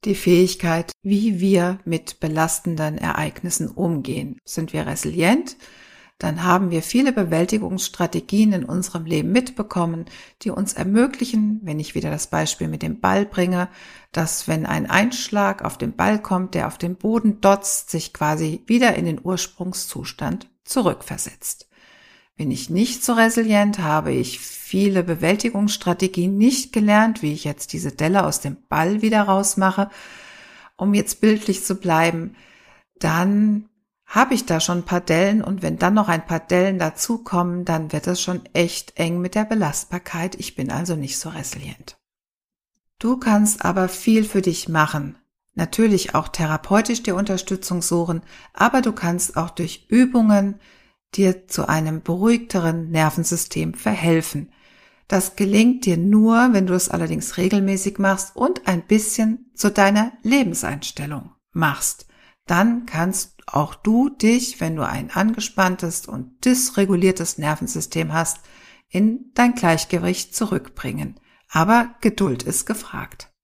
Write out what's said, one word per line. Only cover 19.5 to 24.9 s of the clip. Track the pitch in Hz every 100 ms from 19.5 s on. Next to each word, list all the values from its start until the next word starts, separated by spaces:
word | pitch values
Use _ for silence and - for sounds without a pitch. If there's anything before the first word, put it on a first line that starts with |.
| _ 185 175 - - - - 143 185 - _
zurückversetzt. | - - 190 - - - - - - - - _ _ _ _ _ _ _
Bin | 151
ich | - -
nicht | 170 240 -
so | -
resilient, | 233 226 226 226 208 208 202
habe | 160 156 156
ich | 131 - - - - -
viele | 190 202